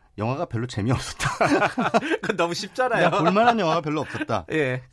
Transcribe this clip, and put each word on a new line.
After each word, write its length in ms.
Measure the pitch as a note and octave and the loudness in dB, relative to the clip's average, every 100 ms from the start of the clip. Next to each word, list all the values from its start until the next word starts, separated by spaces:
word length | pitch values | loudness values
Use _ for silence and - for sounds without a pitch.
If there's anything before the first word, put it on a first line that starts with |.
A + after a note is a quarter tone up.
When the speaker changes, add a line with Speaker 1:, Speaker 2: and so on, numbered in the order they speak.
| _ - | _ -6
Speaker 1:
영화가 280 | G#2+ C#3 F3 | -4 -4 -4
별로 200 | A2+ A#2+ | -4 -6
재미없었다. 640 | - G#2 B2+ - - - - | -4 0 -2 -4 -6 -6 0
Speaker 2:
<laughs> 800 | F#3+ - F3+ - A3 A3 D4 - | 2 2 2 0 0 0 0 -2
그건 160 | - F#3+ | -2 -2
너무 160 | E3+ | -2
쉽잖아요. 560 | E3+ G#3 - B3+ G#3+ E3+ | -2 -6 -2 0 2 2
Speaker 1:
그냥 120 | F#3 | 4
볼만한 360 | E3 G3 A#3+ A#3 | 2 4 4 4
영화가 220 | E3+ D#3+ | 2 0
별로 180 | D#3 D3+ | 0 -4
없었다. 460 | C3 - D4+ G#2+ E2 | -4 -6 -4 -4 -2
Speaker 2:
<laughs> 40 | |
예. 320 | D#3 C3+ B2+ - | -2 -2 -4 -8